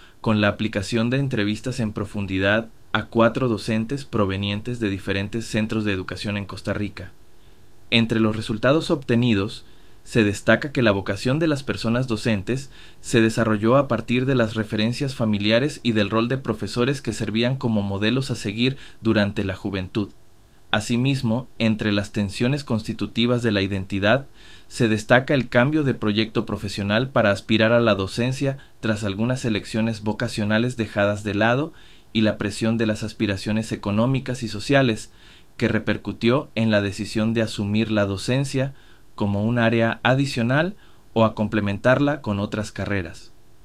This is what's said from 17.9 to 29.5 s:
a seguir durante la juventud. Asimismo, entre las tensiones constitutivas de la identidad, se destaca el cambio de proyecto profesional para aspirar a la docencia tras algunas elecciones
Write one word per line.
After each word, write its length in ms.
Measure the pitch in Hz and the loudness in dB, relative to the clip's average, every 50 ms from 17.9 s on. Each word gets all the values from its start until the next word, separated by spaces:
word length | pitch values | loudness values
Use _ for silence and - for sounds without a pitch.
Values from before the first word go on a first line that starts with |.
| 98 98 104 107 117 135 135 131 | -2 0 0 0 0 0 -2 -2
a 40 | 123 | -4
seguir 420 | - - 107 98 110 120 131 135 - - - - - | -4 -4 -4 -2 0 0 0 0 -2 -10 -18 -18 -4
durante 420 | - 113 107 107 104 98 - - 101 | 0 2 2 4 2 2 0 -2 -2
la 120 | 95 92 | -4 -4
juventud. 560 | - - 104 95 95 92 90 - 113 101 98 - - - - - - - - - - - - | -4 -4 -4 -4 -4 -6 -4 -4 -4 -4 -4 -8 -14 -20 -20 -20 -20 -20 -20 -20 -20 -6 -2
Asimismo, 760 | - 107 104 - 120 117 127 135 139 135 135 117 110 127 127 - - - | -2 -2 0 0 0 0 2 2 0 0 0 0 0 -2 -4 -8 -4 0
entre 360 | 113 113 110 107 107 107 104 | 0 2 2 2 2 0 0
las 180 | 101 101 - | 0 -2 -2
tensiones 540 | - - 104 95 92 - 117 123 139 147 143 | -2 -2 -2 -2 -2 -2 0 0 0 -2 -2
constitutivas 760 | - 123 110 - - 110 - 104 98 - - 117 117 123 120 117 | -2 -2 -2 -2 -4 -6 -6 -6 -4 0 0 2 2 2 2 2
de 80 | 113 | 2
la 100 | 104 101 | 2 2
identidad, 680 | 95 98 101 95 95 - - 98 95 101 117 135 135 - - - - - - - - - | 2 0 -2 -4 -4 -4 -4 0 2 4 4 2 0 -4 -14 -20 -20 -20 -20 -20 -20 -14
se 220 | - - 127 113 | -2 0 2 2
destaca 440 | 110 107 - - 127 120 127 - 156 | 2 0 4 4 4 4 6 4 2
el 140 | 139 113 - | 0 0 2
cambio 360 | - 123 120 139 151 156 147 | 2 4 4 4 2 2 0
de 100 | 135 117 | 0 0
proyecto 520 | - - 107 104 104 110 110 - 123 110 | 0 0 0 0 0 0 0 -2 -2 -2
profesional 680 | - 107 101 - 101 95 - 101 101 104 110 131 131 | -2 -4 -6 -6 -6 -6 -4 -2 0 2 0 0 2
para 200 | - 127 110 104 | 2 2 4 4
aspirar 400 | 101 101 - - 107 107 110 110 | 2 0 0 0 2 4 4 4
a 80 | 117 117 | 4 4
la 160 | 117 113 104 | 4 4 4
docencia 640 | 95 95 95 - - 117 127 131 131 139 135 135 139 - - - - | 2 0 -2 -2 -2 -2 -2 -2 -2 -2 -4 -4 -4 -10 -18 -16 -6
tras 220 | - 113 110 101 110 | -2 -2 -2 -2 -2
algunas 400 | 101 98 98 110 120 127 127 - | -4 -2 -2 -2 -2 -2 -2 -2
elecciones 560 | 127 | -2